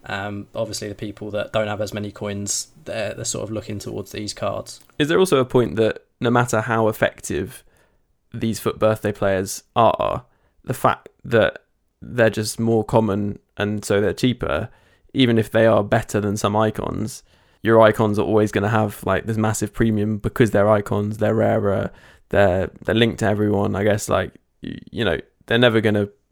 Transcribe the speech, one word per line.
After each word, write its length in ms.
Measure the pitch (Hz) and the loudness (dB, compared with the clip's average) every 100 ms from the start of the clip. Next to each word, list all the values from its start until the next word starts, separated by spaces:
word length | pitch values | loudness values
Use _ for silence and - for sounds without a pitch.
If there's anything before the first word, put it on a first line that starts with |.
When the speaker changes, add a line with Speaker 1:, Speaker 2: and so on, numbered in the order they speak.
Speaker 1:
Um, 420 | - 101 101 101 98 | -10 -8 -8 -10 -10
obviously, 340 | - 113 107 107 | -8 -8 -8 -10
the 60 | |
people 360 | 101 107 101 107 | -10 -10 -10 -8
that 200 | 101 101 | -6 -4
don't 140 | 110 107 | -4 -2
have 140 | 104 | -4
as 120 | 104 | -6
many 180 | 107 104 | -6 -10
coins, 560 | - 104 101 101 - - _ | -8 -8 -6 -6 -6 -8 _
they're, 280 | - 110 104 | -10 -6 -6
they're 100 | - | -6
sort 180 | - - | -8 -6
of 60 | 101 | -6
looking 280 | 107 104 104 | -8 -8 -10
towards 320 | 107 107 104 | -10 -10 -10
these 200 | 110 104 | -10 -10
cards. 480 | - 101 104 - - _ - | -6 -6 -6 -8 -16 _ -4
Speaker 2:
Is 100 | 147 | 0
there 100 | 170 | 2
also 200 | 185 139 | 2 2
a 60 | |
point 320 | 127 131 117 73 | 4 2 2 2
that 280 | 110 - _ - | 0 0 _ -6
no 100 | 123 | 0
matter 320 | 120 120 113 | 2 2 0
how 240 | 107 113 110 | 0 2 2
effective 760 | 110 - - - 78 98 - _ _ _ _ _ _ _ | 2 0 -2 -6 -6 -6 -10 _ _ _ _ _ _ _
these 260 | 117 113 104 | -6 -4 -2
fuck 180 | 113 - | -4 0
birthday 340 | 107 110 107 | 2 2 -2
players 520 | 104 101 95 98 - - | -2 0 0 -2 -8 -6
are, 500 | - 113 - 52 - - _ _ _ | 2 2 2 -2 -4 -8 _ _ _
the 100 | - | -10
fact 340 | - 123 - - _ | -2 0 0 -6 _
that 400 | - 117 101 - _ _ _ _ | 0 2 2 0 _ _ _ _
they're 300 | - 123 113 | -8 0 2
just 280 | 107 107 - | 2 -4 -2
more 240 | 113 113 | 0 0
common 540 | 107 120 110 101 104 104 _ - | 2 2 2 0 -4 -8 _ -6
and 280 | 104 104 | -4 -4
so 160 | - 101 | 0 0
they're 120 | 101 | 0
cheaper, 540 | 85 127 120 - 76 110 _ _ _ _ | 0 0 0 -2 -4 -6 _ _ _ _
even 240 | - 127 113 | 2 4 4
if 120 | 107 | 2
they 160 | 110 113 | 4 4
are 160 | 107 | 4
better 380 | 104 117 - 107 | 2 -2 0 -2
than 160 | 101 104 | -2 -2
some 180 | 104 | 0
icons, 680 | 107 110 - - - 107 - - _ _ _ | 0 0 -2 -6 -6 -8 -10 -20 _ _ _
your 180 | 104 113 | 4 6
icons 360 | 110 107 110 104 | 8 6 2 2
are 40 | |
always 300 | 82 107 107 | 2 2 2
gonna 160 | 104 98 | 0 0
have, 340 | 113 107 - | 0 0 -2
like, 220 | - 95 - | -2 -2 -2
this 100 | 110 | -2
massive 340 | 107 107 104 | -2 -2 -4
premium 460 | - 113 107 104 107 | 0 0 0 -2 -4
because 340 | 101 - 117 | -2 2 2
they're 160 | 101 101 | 4 4
icons, 500 | 107 101 104 104 107 | 2 0 -4 -4 -2
they're 160 | 107 | 0
rarer, 560 | 110 110 110 101 101 - - - - _ | 2 2 2 0 -2 -4 -10 -20 -20 _
they're, 420 | - 101 92 90 - | 2 4 2 -2 -6
they're 100 | - | -2
linked 240 | 110 117 - | 2 2 0
to 60 | 107 | -2
everyone. 480 | 104 104 98 101 | 0 0 0 -2
I 80 | 98 | -2
guess, 260 | 104 104 - | 0 0 0
like, 260 | 95 92 - _ _ | -2 -2 -10 _ _
y-, 160 | - - - | -14 -14 -12
you 120 | - | -6
know, 140 | 107 80 - _ - | -2 -4 -6 _ -2
they're 120 | 117 | 4
never 220 | 123 110 | 4 4
gonna 280 | 110 104 101 - _ | 2 2 -2 -6 _